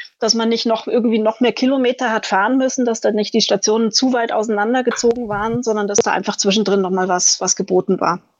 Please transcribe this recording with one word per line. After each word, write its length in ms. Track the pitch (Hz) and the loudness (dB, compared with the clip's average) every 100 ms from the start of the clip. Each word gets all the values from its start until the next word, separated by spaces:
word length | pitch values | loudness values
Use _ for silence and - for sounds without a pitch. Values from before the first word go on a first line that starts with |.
| - - | -14 -2
dass 140 | 220 | 0
man 140 | 226 226 | 2 2
nicht 160 | 226 233 | 0 0
noch 200 | 220 - | -2 0
irgendwie 320 | 240 220 220 | 0 2 0
noch 220 | 214 - | 0 0
mehr 120 | 247 | 0
Kilometer 600 | 208 254 269 247 254 247 | 0 0 2 0 0 -2
hat 140 | 220 - | -4 -2
fahren 300 | 190 208 262 | 0 2 2
müssen, 280 | 262 254 | 0 0
dass 160 | 240 226 | -2 0
dann 140 | 214 | 0
nicht 200 | 208 208 | 0 0
die 60 | 226 | 0
Stationen 500 | - 202 - 220 226 | 2 2 2 2 0
zu 200 | - 262 | 0 0
weit 180 | 247 233 | 0 0
auseinandergezogen 960 | 208 220 208 214 254 247 - 240 240 226 | -2 -2 0 0 0 0 0 0 0 -4
waren, 340 | 202 226 233 | -6 -4 -4
sondern 260 | 240 214 202 | -2 -2 0
dass 100 | 202 | 0
da 140 | 214 | 0
einfach 240 | - 202 - | -2 -2 -2
zwischendrin 440 | 202 196 202 196 | 0 2 2 2
noch 80 | 185 | 2
mal 180 | 185 185 | 0 0
was, 320 | 180 - - | 0 0 0
was 160 | 185 - | -2 -2
geboten 440 | 190 185 190 185 | 0 0 2 0
war, 200 | 160 180 _ | 0 -2 _